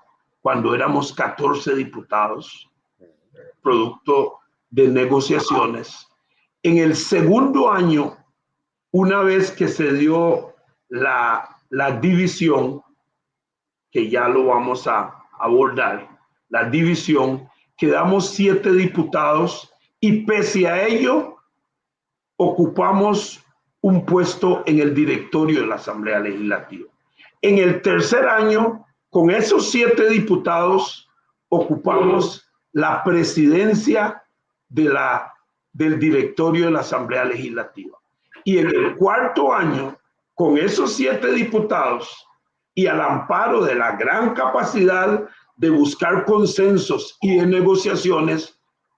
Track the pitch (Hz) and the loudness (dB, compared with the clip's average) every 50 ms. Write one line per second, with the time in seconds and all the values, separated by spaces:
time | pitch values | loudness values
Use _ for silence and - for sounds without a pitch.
0 | _ _ _ _ _ _ _ _ - 135 131 120 113 113 120 123 131 147 143 139 | _ _ _ _ _ _ _ _ -4 -2 -2 0 0 -2 0 0 0 0 -2 -2
1 | - - - - 160 - - - 143 139 143 143 - 147 139 135 131 - - 110 | -4 -4 -6 -6 -6 -6 -4 -4 -2 -2 -2 -2 -2 -4 -2 -4 -4 -8 -10 -16
2 | - - 104 107 104 107 107 - 160 - - - - _ _ _ _ _ _ _ | -10 -6 -2 -2 -2 -2 -4 -8 -14 -18 -20 -20 -20 _ _ _ _ _ _ _
3 | 92 _ _ _ _ _ _ - - - - _ - 135 123 113 117 120 - - | _ _ _ _ _ _ _ -20 -20 -20 -16 _ -2 0 0 0 0 -2 -6 -10
4 | - 151 143 139 131 - - - _ _ _ _ _ - 120 127 135 127 127 127 | -4 0 0 0 0 -2 -6 -12 _ _ _ _ _ -6 2 2 4 4 4 2
5 | 127 123 139 139 131 - 151 - - - 143 131 117 113 117 117 - - - - | 0 2 2 0 0 0 -2 -2 -2 -2 -2 -2 -2 -2 -4 -8 -12 -14 -18 -20
6 | - _ _ _ _ _ _ _ _ _ _ _ - 170 170 170 160 160 151 - | -20 _ _ _ _ _ _ _ _ _ _ _ 0 2 4 4 4 2 0 0
7 | - - 208 175 160 156 202 240 269 277 269 269 254 220 202 190 180 170 156 147 | -2 -2 0 2 4 4 4 4 2 2 2 2 2 2 2 2 2 2 2 2
8 | 143 - - _ _ _ _ _ _ _ _ _ _ _ _ _ _ _ - 185 | 0 -2 -6 _ _ _ _ _ _ _ _ _ _ _ _ _ _ _ 0 2
9 | 190 190 196 202 190 190 190 190 185 - - - 175 - - - 156 143 139 143 | 2 2 2 2 2 2 2 2 0 -2 -2 -2 -2 -2 -2 -2 0 0 2 2
10 | 147 156 160 165 170 170 - - - - - _ _ _ _ _ _ - 123 120 | 2 2 2 2 2 2 0 0 -4 -10 -20 _ _ _ _ _ _ -10 -6 -4
11 | 135 135 131 123 120 117 113 110 - - - _ _ - 131 135 139 139 127 113 | -2 -2 0 0 0 0 -2 -2 -4 -10 -18 _ _ -8 -4 -2 -2 -2 -2 0
12 | 131 185 180 175 185 165 - - 170 160 143 135 127 127 139 - - _ _ _ | 0 0 2 2 0 0 -2 -2 0 2 2 2 0 -2 -6 -10 -16 _ _ _
13 | _ _ _ _ _ _ _ _ _ _ _ _ _ _ _ _ _ _ - 123 | _ _ _ _ _ _ _ _ _ _ _ _ _ _ _ _ _ _ -4 -4
14 | 110 107 120 123 123 123 127 131 131 127 123 120 120 127 127 123 - 135 113 104 | -2 0 0 0 0 0 0 2 2 2 2 0 0 -2 -6 -6 -4 -4 -4 -4
15 | 95 87 - - - _ - - 117 117 120 127 135 135 123 131 120 104 101 101 | -4 -6 -12 -20 -20 _ -12 -6 -2 0 2 2 2 2 0 -2 -4 -4 -4 -6
16 | - - - _ _ _ _ _ _ - 113 113 113 117 123 160 165 170 175 160 | -12 -16 -20 _ _ _ _ _ _ -6 -4 -4 -2 -2 0 0 0 0 0 -2
17 | - - 151 139 131 131 131 131 - - _ _ _ _ _ - 175 147 - 147 | 0 0 0 2 2 0 -2 -6 -10 -16 _ _ _ _ _ -2 0 0 0 2
18 | 165 180 196 196 180 - - - 196 196 180 - - 202 185 185 185 165 - 175 | 0 0 0 0 -2 -4 -2 0 0 2 2 2 2 2 2 2 2 0 -2 -2
19 | 156 - - 151 151 147 151 156 175 180 - - - - _ _ _ _ _ - | -4 -2 -2 -2 0 0 0 0 0 -2 -6 -10 -16 -20 _ _ _ _ _ -2
20 | - 208 214 214 - 214 214 202 185 - - 190 180 170 175 185 202 226 233 254 | 0 2 2 0 0 0 -2 0 0 -2 0 0 0 0 0 0 0 0 0 0
21 | 269 247 269 311 285 - - _ _ _ _ _ _ _ _ _ _ _ _ _ | 0 0 0 0 -2 -6 -12 _ _ _ _ _ _ _ _ _ _ _ _ _
22 | _ _ _ _ _ _ _ - 180 180 - - 175 160 - 185 175 190 196 196 | _ _ _ _ _ _ _ -2 -2 0 2 2 0 0 0 0 0 0 2 2
23 | 202 208 202 - - - - - _ _ _ _ _ _ _ - - 196 185 175 | 2 2 0 -2 -4 -8 -16 -20 _ _ _ _ _ _ _ -4 0 2 2 2
24 | - - 175 180 175 175 - - - 180 175 - - 165 151 151 143 143 135 143 | 2 2 2 2 2 0 -2 -2 0 0 0 0 0 0 2 2 2 2 2 0
25 | 151 143 - 107 - - - 156 156 156 156 135 117 110 107 101 - 107 104 107 | 0 0 -2 -4 -6 -4 -2 0 0 2 0 0 0 -2 -4 -8 -8 -10 -10 -8
26 | 107 107 107 104 104 104 98 104 107 104 101 - - - 98 90 - - _ _ | -6 -4 -2 -2 -4 -4 -6 -6 -4 -4 -4 -6 -8 -12 -18 -20 -20 -20 _ _
27 | _ _ _ _ - - _ - - 202 202 196 185 180 160 - - 196 175 170 | _ _ _ _ -20 -20 _ -2 2 2 4 4 4 2 2 2 0 0 2 2
28 | - - 240 247 262 - 220 214 214 214 214 220 226 233 240 - - _ _ _ | 2 2 2 2 2 2 2 2 2 2 2 2 0 0 -2 -6 -14 _ _ _
29 | _ _ - 180 165 170 190 233 - - 392 - - - - 233 240 - - - | _ _ 0 2 4 4 2 2 2 2 2 0 0 0 0 0 2 2 2 4
30 | 214 220 226 208 - - 180 - - 170 170 170 175 185 190 196 196 - - - | 4 2 2 2 2 0 0 0 0 -2 -2 0 0 2 0 0 -2 -4 -10 -16
31 | _ _ _ _ _ _ _ _ _ - - - - - 151 - - 185 180 185 | _ _ _ _ _ _ _ _ _ -2 -2 -2 0 0 -4 -2 -2 -2 0 2
32 | 190 185 190 180 170 - - - _ _ _ _ _ _ - 147 156 156 151 - | 2 2 2 2 0 -2 -6 -12 _ _ _ _ _ _ -4 -2 -2 -2 -2 -2
33 | - 180 175 170 160 156 - 160 151 143 160 185 208 220 208 - - 254 220 214 | 0 0 0 2 0 0 0 2 4 4 4 4 4 2 2 0 0 0 0 0
34 | 208 214 - - _ _ _ _ _ _ _ _ _ _ 123 151 156 143 139 135 | 0 -2 -4 -8 _ _ _ _ _ _ _ _ _ _ -2 0 0 2 2 0
35 | 135 131 120 110 - - - _ _ _ _ _ _ _ - - 156 156 156 - | 0 -2 -2 -4 -6 -10 -18 _ _ _ _ _ _ _ -6 -4 -2 -2 0 0
36 | 151 156 147 139 135 135 - - 160 165 165 165 170 170 160 143 127 - 139 127 | 0 2 2 2 0 -2 -2 -2 0 0 2 0 0 0 0 -2 -2 -4 -6 -6
37 | 120 117 127 127 127 127 120 117 131 120 117 117 110 - - 98 - - - - | -4 -4 -4 -4 -2 -4 -4 -6 -8 -8 -8 -10 -10 -10 -14 -20 -20 -20 -20 -20
38 | _ _ _ _ _ _ - - - 196 190 175 160 160 147 139 135 - - 156 | _ _ _ _ _ _ -20 -8 -4 0 0 2 2 2 0 0 0 -2 0 0
39 | 185 196 214 240 254 233 - - - - 233 208 175 156 139 135 135 135 139 - | 0 2 2 0 -2 -2 0 0 0 2 0 0 0 -2 -2 -4 -6 -8 -12 -16
40 | _ _ _ _ _ _ _ - 175 147 143 147 170 208 208 - 277 240 208 - | _ _ _ _ _ _ _ -2 0 2 2 2 2 0 0 -2 -2 -2 -2 -2
41 | 262 262 - - 240 247 - 240 - - 214 214 - - - 165 135 123 117 113 | -2 -2 -2 -2 0 -2 0 0 -2 -2 -2 -2 -2 0 -2 -2 -2 -2 -4 -4
42 | - - - - - _ _ _ _ _ _ _ _ _ - 185 185 165 156 160 | -8 -12 -16 -20 -20 _ _ _ _ _ _ _ _ _ -4 -2 0 0 0 0
43 | 151 143 - - - - 170 185 220 247 247 226 180 139 127 123 117 113 101 98 | -2 -2 -2 -4 -4 -2 -2 -2 0 0 0 0 0 0 0 0 -2 -2 -2 -2
44 | 113 131 165 214 240 226 - 254 - - - - 175 - - 220 180 185 185 185 | -2 -2 0 0 0 -2 -2 -2 -2 -2 -2 -4 -4 -4 0 2 2 2 2 2
45 | 185 202 214 214 - - - - _ _ _ - 165 160 156 147 143 143 - - | 0 0 -2 -2 -4 -8 -16 -20 _ _ _ -2 0 2 4 4 2 2 0 -2
46 | 175 170 190 190 - 196 214 208 202 175 - - 190 202 202 180 - - 147 - | -2 0 0 0 2 2 2 2 2 0 0 2 2 2 2 2 0 -2 -4 -4
47 | - - - - - 196 185 180 180 180 185 180 180 190 190 190 - 202 190 170 | -4 -8 -10 -4 0 2 2 4 4 4 2 4 4 4 4 2 2 -2 -4 -2
48 | 165 180 175 156 156 160 160 156 - - _ _ _ _ _ _ _ _ _ | 0 0 0 0 0 0 -2 -4 -6 -10 _ _ _ _ _ _ _ _ _